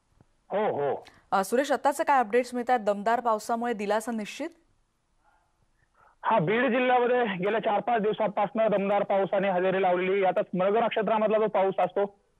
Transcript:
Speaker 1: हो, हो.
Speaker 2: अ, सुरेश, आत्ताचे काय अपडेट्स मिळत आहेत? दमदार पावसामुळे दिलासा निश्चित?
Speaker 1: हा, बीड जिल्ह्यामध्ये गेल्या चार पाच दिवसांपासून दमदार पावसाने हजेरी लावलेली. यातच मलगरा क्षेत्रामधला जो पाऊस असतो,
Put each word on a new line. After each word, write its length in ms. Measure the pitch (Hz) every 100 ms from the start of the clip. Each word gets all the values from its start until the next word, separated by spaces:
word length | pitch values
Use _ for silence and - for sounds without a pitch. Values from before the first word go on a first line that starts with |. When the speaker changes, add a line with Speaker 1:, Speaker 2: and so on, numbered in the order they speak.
| _ _ _ _ _
Speaker 1:
हो, 160 | 190
हो. 400 | 208 139 143 117 - - _
Speaker 2:
अ, 120 | 196
सुरेश, 280 | 196 233 285
आत्ताचे 320 | 269 277 294
काय 140 | 311 277
अपडेट्स 360 | 220 240 247
मिळत 160 | 247 240
आहेत? 100 | 247
दमदार 400 | 202 202 202 240
पावसामुळे 520 | 240 214 - 233 240
दिलासा 400 | 220 202 208 226
निश्चित? 360 | 226 202 - 311 - _ _ _ _ _ _ _ _ _ _ _ _ _ _ _ _
Speaker 1:
हा, 160 | - 220
बीड 320 | 160 226 262
जिल्ह्यामध्ये 540 | 247 254 247 240 247
गेल्या 360 | 233 185 196 220
चार 200 | 220 208
पाच 220 | - 240
दिवसांपासून 680 | 208 208 208 202 202 220 220
दमदार 340 | 202 196 202
पावसाने 460 | 196 196 190 202 196
हजेरी 340 | 180 190 185
लावलेली. 400 | 190 180 185 202
यातच 220 | 185 180 196
मलगरा 340 | 175 190 214 226
क्षेत्रामधला 500 | - 208 220 214 214
जो 80 | 220
पाऊस 280 | 202 190 190
असतो, 280 | 180 - 202 - _ _